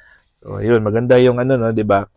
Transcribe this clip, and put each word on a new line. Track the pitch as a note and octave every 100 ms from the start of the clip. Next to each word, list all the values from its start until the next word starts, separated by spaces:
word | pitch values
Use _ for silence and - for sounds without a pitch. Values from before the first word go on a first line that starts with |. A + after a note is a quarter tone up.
| _ _ _ _
So, | - G2+
ayun, | G#2 A#2 G#2+
maganda | A2 B2 B2
yung | B2+ B2
ano, | B2+ C3
no, | A2+
di | A2
ba? | G#2 G2 G2+